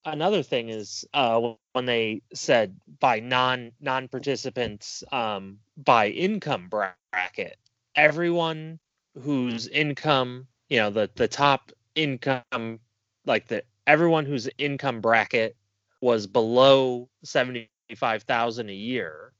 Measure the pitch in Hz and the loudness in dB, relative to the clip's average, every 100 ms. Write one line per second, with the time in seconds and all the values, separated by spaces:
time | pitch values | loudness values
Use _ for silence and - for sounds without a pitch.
0 | 165 151 175 208 135 131 113 110 104 - | -8 -2 0 0 0 -4 -4 -8 -8 -14
1 | - 147 123 113 117 113 _ 131 123 117 | -6 0 2 2 0 -6 _ -6 0 0
2 | 110 107 _ - - 123 104 95 _ 147 | 0 -4 _ -8 2 4 2 -6 _ 0
3 | 127 113 120 127 127 127 117 117 143 131 | 2 2 0 2 2 0 -6 _ -4 -4
4 | 131 131 139 127 131 123 113 104 - - | -4 -8 -4 -4 -4 -4 -6 -6 -14 -16
5 | - 135 110 101 98 101 _ - 139 120 | -8 -4 -4 -4 -8 -18 _ -2 4 6
6 | 104 - 185 214 151 139 180 107 95 90 | 4 0 -2 -2 -4 -6 -4 -4 -4 -6
7 | _ 95 92 - - - _ _ _ - | _ -6 -6 -6 -10 -12 _ _ _ 4
8 | 151 151 170 170 165 156 160 160 _ _ | 4 4 0 0 -2 -4 -12 -16 _ _
9 | _ 139 135 139 123 117 120 143 151 139 | _ -10 -2 -2 -2 -4 -4 -2 -2 -2
10 | 156 139 127 127 131 _ _ 123 107 107 | 2 2 0 -6 -16 _ _ 0 0 0
11 | 101 - 113 - 143 139 _ - _ - | -2 -2 -2 2 2 2 _ -20 _ -2
12 | 151 127 143 131 120 123 113 113 _ _ | -2 -2 -2 -4 -4 -8 -6 -10 _ _
13 | _ _ - 113 - 110 - _ - 151 | _ _ -2 -2 -2 -8 -8 _ 2 4
14 | 170 160 143 139 120 - 143 139 135 117 | 6 2 0 -4 -6 -6 -6 -4 -4 -2
15 | 110 113 107 120 110 - _ _ _ _ | 2 2 2 -2 -2 -6 _ _ _ _
16 | 127 113 101 120 113 123 135 135 131 123 | 0 0 2 0 2 6 8 8 4 -4
17 | 123 _ 156 143 127 123 113 _ _ 110 | -10 _ -4 -2 -2 -6 -12 _ _ -6
18 | 123 110 - 120 120 117 110 98 110 127 | -4 -4 -2 0 0 -4 -10 -8 -6 -6
19 | 85 78 113 | -6 -12 -20